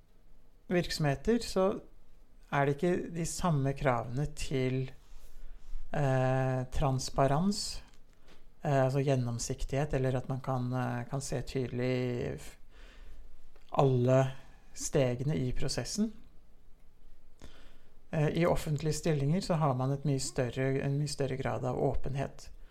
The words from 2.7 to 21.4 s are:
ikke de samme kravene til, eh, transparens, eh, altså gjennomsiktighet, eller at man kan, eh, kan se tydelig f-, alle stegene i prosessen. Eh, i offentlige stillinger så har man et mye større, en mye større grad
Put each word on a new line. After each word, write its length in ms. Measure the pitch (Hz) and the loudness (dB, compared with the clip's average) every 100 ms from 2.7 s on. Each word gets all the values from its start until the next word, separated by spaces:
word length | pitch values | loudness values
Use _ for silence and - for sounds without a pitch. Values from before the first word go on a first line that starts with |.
| 143 | 4
ikke 360 | 175 185 - 170 | 2 2 -2 -4
de 100 | 160 | -4
samme 480 | - 185 147 135 139 | 0 2 4 2 2
kravene 500 | 147 117 123 123 147 - | 2 2 0 -2 -2 -2
til, 560 | - 135 127 131 131 - - - - - - - - - - | -2 2 2 0 -2 -8 -12 -10 -8 -6 -6 -6 -2 0 2
eh, 680 | 151 139 131 127 131 131 131 127 | 2 4 4 4 4 2 0 0
transparens, 1120 | - 143 131 - - 135 139 190 208 - - - - - - - - - - | 2 2 2 0 2 4 4 2 0 -4 -6 -10 -16 -18 -18 -16 -14 -14 -6
eh, 200 | 151 139 131 | 0 4 4
altså 180 | 139 | 4
gjennomsiktighet, 920 | 139 131 123 117 - 131 - 135 147 | 4 2 2 -2 -4 -2 0 0 0
eller 240 | 139 131 127 | 2 2 0
at 120 | - | -2
man 120 | 127 | -4
kan, 320 | - 127 123 | -2 -2 0
eh, 300 | 127 123 120 120 | 0 0 -2 -4
kan 120 | 139 | -4
se 200 | - 131 | -2 -4
tydelig 920 | 120 143 123 123 127 127 127 120 - 143 | -2 -2 -2 0 0 2 0 0 -2 -4
f-, 220 | - - - - - - - - - - - - - | -10 -12 -16 -14 -16 -14 -10 -10 -8 -8 -8 -10 -6
alle 580 | - 139 127 123 131 131 - - - - | 4 4 6 6 6 4 -2 -14 -18 -14
stegene 600 | - - 160 127 123 135 160 | -8 0 2 2 2 0 0
i 160 | 127 | 0
prosessen. 600 | - 143 - 117 - 220 - - - - - - - - - - - - - - - - - - - - | 2 2 2 -4 -2 -2 -2 -14 -14 -16 -16 -16 -14 -16 -14 -12 -10 -12 -12 -12 -10 -12 -12 -12 -12 -4
Eh, 180 | 165 147 165 | 2 2 4
i 40 | 170 | 4
offentlige 480 | - 165 143 156 | 4 2 0 0
stillinger 480 | 151 170 147 135 180 | 0 2 2 2 2
så 140 | 196 160 | 2 2
har 180 | 151 123 | 4 2
man 160 | 131 | 0
et 120 | 139 147 | 0 0
mye 140 | 135 | 0
større, 600 | - - 123 131 135 135 | 0 0 0 0 0 0
en 160 | 143 139 | 0 0
mye 80 | 147 | -2
større 300 | - 131 | 0 -2
grad 240 | 131 | 0